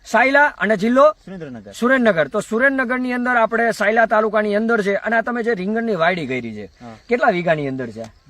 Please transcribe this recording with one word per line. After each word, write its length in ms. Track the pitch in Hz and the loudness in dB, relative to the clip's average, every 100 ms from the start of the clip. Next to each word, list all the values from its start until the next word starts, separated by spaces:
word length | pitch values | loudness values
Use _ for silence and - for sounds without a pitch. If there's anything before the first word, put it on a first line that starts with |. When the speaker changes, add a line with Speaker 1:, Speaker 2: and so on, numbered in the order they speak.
| - | -2
Speaker 1:
સાયલા. 400 | 226 262 277 294 | 2 4 4 4
અને 320 | - 190 214 | 2 -2 0
જિલ્લો? 340 | 220 254 302 | 2 4 4
Speaker 2:
સુરેન્દ્રનગર. 600 | 311 - 185 151 120 101 | 2 -12 -14 -14 -14 -14
Speaker 1:
સુરેન્દ્રનગર. 560 | 95 240 262 226 165 143 | -4 0 2 4 2 0
તો 120 | 208 | -2
સુરેન્દ્રનગરની 760 | - 220 269 269 240 254 254 | -2 0 0 0 -2 -4 -4
અંદર 220 | 247 247 240 | -4 0 0
આપણે 360 | 226 226 233 | 0 0 0
સાયલા 340 | - 202 180 - | 0 0 2 2
તાલુકાની 500 | 220 220 214 214 202 | 2 2 0 0 0
અંદર 260 | 226 233 | 0 0
છે. 140 | 196 196 | 0 -2
અને 200 | 220 226 | -2 -2
આ 60 | |
તમે 220 | 240 240 | -2 -4
જે 100 | 226 | -2
રીંગણની 420 | 208 185 220 226 185 | -2 -2 -2 -2 0
વાડી 320 | 165 185 135 | 0 0 -4
કરી 280 | 127 117 104 | -6 -6 -10
છે, 100 | 101 | -14
Speaker 2:
હા. 320 | _ 120 110 - | _ -20 -14 -4
Speaker 1:
કેટલા 200 | 240 269 | 0 2
વીઘાની 380 | 180 175 156 143 | 2 0 -2 -2
અંદર 240 | 131 120 | -6 -8
છે? 120 | 107 113 _ | -10 -16 _